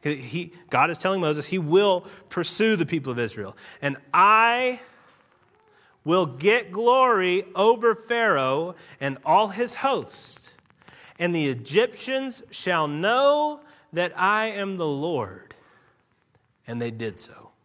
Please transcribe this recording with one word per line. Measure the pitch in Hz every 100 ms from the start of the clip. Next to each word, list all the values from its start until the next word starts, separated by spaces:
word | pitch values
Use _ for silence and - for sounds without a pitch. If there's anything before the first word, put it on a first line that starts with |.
He, | 147 147 123 151 170 - -
God | 131 156
is | 165
telling | 185 190
Moses | 160 151 143
he | 185
will | 151 175 202 180 - - -
pursue | - 165 - 220 208
the | 160
people | 165 135
of | 120
Israel. | 117 110 95 - - -
"And | 143 135 -
I | 165 196 220 233 240 254 247 - _ _ _ _ _ _ _ _ _ _ _
will | 147 180 165
get | 131 170 233 196
glory | 185 233 254 254 214 185 180 - -
over | 208 233 233 226
Pharaoh | - 233 226 156 131 135 170 175 - -
and | 139 135
all | - 175 214
his | 190 240
host, | - 269 240 117 - - - - _ _ _ - - - -
and | 175
the | 170 147
Egyptians | 120 117 165 247 - - 269 269 233 -
shall | - - 175 151
know | 147 190 247 277 294 302 294 - _ _
that | 160 175 -
I | 185 214 220
am | 202 196 190
the | 160
Lord." | 139 156 151 101 - - - _ _ _ _ _ _ _ _ _ _ -
And | 120
they | 117
did | 113 113 95
so. | - - - _